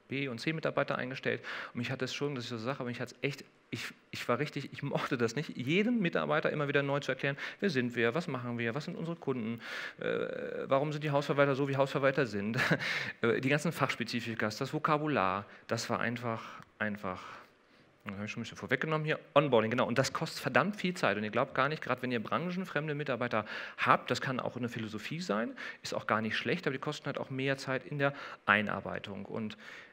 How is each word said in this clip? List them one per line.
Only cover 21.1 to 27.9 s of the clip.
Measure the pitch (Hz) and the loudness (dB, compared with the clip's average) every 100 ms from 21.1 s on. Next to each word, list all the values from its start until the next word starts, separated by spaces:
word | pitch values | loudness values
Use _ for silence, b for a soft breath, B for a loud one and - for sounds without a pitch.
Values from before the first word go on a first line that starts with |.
| 101 | 2
Und | |
ihr | 107 | 0
glaubt | 110 143 | 0 0
gar | - 135 | 2 0
nicht, | 156 | 0
gerade | - 127 | -2 -2
wenn | 127 | 0
ihr | 120 | -2
branchenfremde | 104 110 175 180 190 147 156 147 | 0 0 0 -4 -2 -2 -2 -2
Mitarbeiter | 143 117 120 113 107 B B - | -2 -2 0 0 -2 B B 0
habt, | 120 143 - | 6 6 4
das | 123 | -2
kann | 139 123 | 0 -2
auch | - 120 | -2 -2
eine | 120 | -4
Philosophie | 120 110 104 - 160 | -4 -6 -6 -6 -4
sein, | 185 202 247 262 B B | 0 0 -2 -4 B B
ist | - | -6
auch | - - | -4 2
gar | 110 | 2
nicht | 110 - | 2 0
schlecht, | 117 175 151 | 0 0 0
aber | |
die | 135 | -2
kosten | 151 147 143 | -4 -4 -4
halt | 123 | -4
auch | 120 | -4
mehr | 131 139 135 | -2 -2 -2
Zeit | - 131 | -2 -4
in | - | -4